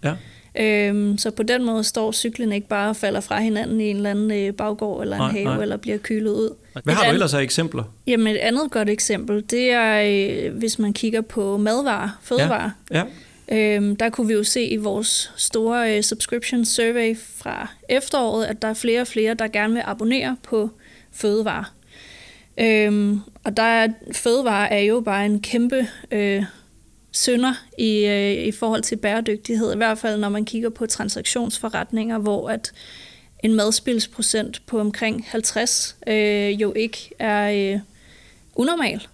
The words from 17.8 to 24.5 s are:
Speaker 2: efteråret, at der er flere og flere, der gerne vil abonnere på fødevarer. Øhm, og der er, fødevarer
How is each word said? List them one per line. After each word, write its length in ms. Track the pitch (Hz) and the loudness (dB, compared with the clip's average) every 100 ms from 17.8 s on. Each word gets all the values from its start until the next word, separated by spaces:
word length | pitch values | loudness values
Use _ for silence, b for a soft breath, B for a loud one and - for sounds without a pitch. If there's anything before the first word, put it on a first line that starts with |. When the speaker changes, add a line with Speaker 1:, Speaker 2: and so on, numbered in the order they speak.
| - | -2
Speaker 2:
efteråret, 560 | 254 277 294 233 214 | -2 0 0 0 0
at 180 | 220 214 | -2 -2
der 60 | 220 | -4
er 60 | |
flere 260 | 220 240 226 | -2 0 0
og 60 | 240 | 0
flere, 280 | - 220 | 0 0
der 140 | 226 220 | 0 -2
gerne 260 | 214 214 | 0 0
vil 80 | 233 | 0
abonnere 520 | - 208 220 262 262 254 | -2 -2 0 0 0 -6
på 280 | - 220 214 - B B B | -2 -2 -2 -6 B B B
fødevarer. 600 | - 214 208 214 - - - B B B B B B B - | -4 0 0 0 -4 -6 -14 B B B B B B B 0
Øhm, 600 | 226 214 214 208 202 202 208 - | 4 6 4 4 2 0 -2 -8
og 120 | - 214 | -4 2
der 60 | |
er, 260 | 226 226 220 220 - | 4 6 4 2 -6
fødevarer 560 | - 247 240 254 | -2 2 4 4